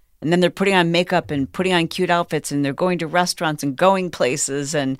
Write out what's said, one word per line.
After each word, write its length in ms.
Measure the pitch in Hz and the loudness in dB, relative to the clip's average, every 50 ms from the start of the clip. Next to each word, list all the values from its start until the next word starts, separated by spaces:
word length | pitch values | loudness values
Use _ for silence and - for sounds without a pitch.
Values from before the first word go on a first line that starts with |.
| _ _ _ _ | _ _ _ _
and 100 | - 143 | -2 0
then 80 | 170 175 | 2 4
they're 100 | 175 170 | 2 2
putting 240 | - - 196 202 196 | 2 0 0 2 4
on 180 | 185 175 170 | 4 4 4
makeup 380 | 170 170 180 - 185 175 160 - | 2 2 2 2 0 -2 0 -2
and 220 | 156 143 135 - | -4 -4 -4 -4
putting 220 | - - 185 185 190 | -4 -2 -2 0 2
on 140 | 175 165 160 | 0 0 -2
cute 220 | - - 180 170 | -2 -2 0 0
outfits 420 | 175 175 175 - - 151 143 - | 2 0 0 -2 -4 -4 -4 -4
and 140 | 147 143 143 | -2 -2 -2
they're 80 | 139 139 | -2 -2
going 240 | - 180 185 180 170 | 0 0 0 0 -2
to 80 | 170 | -2
restaurants 560 | 156 - 175 180 175 - - 180 160 151 147 | -2 0 0 0 0 -2 -2 -4 -4 -4 -2
and 140 | - 143 135 | -4 -6 -2
going 340 | 127 170 190 196 190 185 175 | 2 4 4 4 4 0 -4
places. 640 | - - 170 123 139 151 - - 135 143 143 139 160 | -4 -2 -2 0 0 -2 -4 -4 -4 -6 -6 -4 -2
And 240 | 151 139 135 131 - | -2 -2 -2 -4 -6